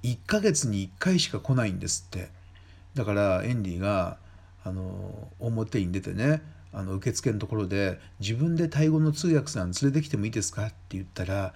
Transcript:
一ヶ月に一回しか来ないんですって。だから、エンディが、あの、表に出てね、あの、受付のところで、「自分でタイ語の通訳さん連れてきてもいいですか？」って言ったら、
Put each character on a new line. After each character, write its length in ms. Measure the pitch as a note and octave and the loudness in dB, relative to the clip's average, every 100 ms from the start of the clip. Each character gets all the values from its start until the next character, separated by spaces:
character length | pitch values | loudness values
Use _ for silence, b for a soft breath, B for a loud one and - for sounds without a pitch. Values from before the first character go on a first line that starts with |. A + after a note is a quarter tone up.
一 140 | B2 A#2 - | -4 -4 0
ヶ 120 | G#3 | 2
月 280 | G#3 D3+ A#2 | 4 2 0
に 160 | G2+ | -2
一 80 | F#2+ - | -4 -2
回 200 | F#3 F3+ | 2 2
し 80 | - | 2
か 100 | G#2 | -2
来 160 | - B2+ | 0 2
な 100 | G#2+ | 2
い 60 | |
ん 80 | F#2 | -2
で 80 | F#2 | -4
す 180 | - - | -4 -6
っ 20 | |
て。 180 | F#2 F#2+ - b b b b b B2+ | -10 -10 -16 b b b b b -4
だ 100 | G#2 | 0
か 80 | |
ら、 300 | G2+ G2+ F#2 | 4 4 4
エ 100 | A2 | 2
ン 80 | A#2+ | 0
デ 80 | F#2 | -2
ィ 80 | F2 | -2
が、 380 | G2 G2 F2+ - b b b b | 0 2 0 -4 b b b b
あ 80 | F#2+ | -8
の、 560 | F#2 F#2 F#2+ F#2+ G2+ G2+ - | -6 -6 -8 -10 -10 -14 -6
表 440 | A#2 A2 A2 A2 | -2 -2 0 0
に 80 | F2+ | 0
出 100 | F#2+ | -2
て 120 | F#2+ | -4
ね、 280 | F#2+ C3+ D#3 B B B | 0 2 0 B B B
あ 120 | G#2 | -8
の、 100 | F#2+ F#2+ | -4 -2
受 160 | A#2+ | -2
付 200 | - B2+ | 0 0
の 80 | G#2 | 0
と 80 | G#2 | -2
こ 80 | G#2+ | -2
ろ 120 | F#2 | 0
で、 320 | G2 G2 - B B | 0 0 -2 B B
「自 160 | G2+ A#2 | -4 0
分 200 | E3 E3 | 2 2
で 120 | E3 | 2
タ 160 | D3+ | 4
イ 60 | D#3 | 4
語 100 | D#3 | 6
の 120 | D#3 | 4
通 160 | D3 F3+ | 2 4
訳 200 | D3+ - | 2 2
さ 140 | G#2 | -2
ん 80 | F2+ | -2
連 200 | F2+ C#3 | 2 2
れ 0 | |
て 100 | D3 | 2
き 80 | D3 | 0
て 80 | A2 | -2
も 80 | G#2+ | -2
い 20 | |
い 20 | |
で 100 | A2+ | -2
す 100 | - | -4
か？」 140 | - A2 | -4 -6
っ 20 | |
て 60 | - - | -8 -10
言 140 | F#2+ | -8
っ 20 | F#2 | -8
た 200 | - F#2 | -6 -2
ら、 280 | G2 F#2 | -2 -4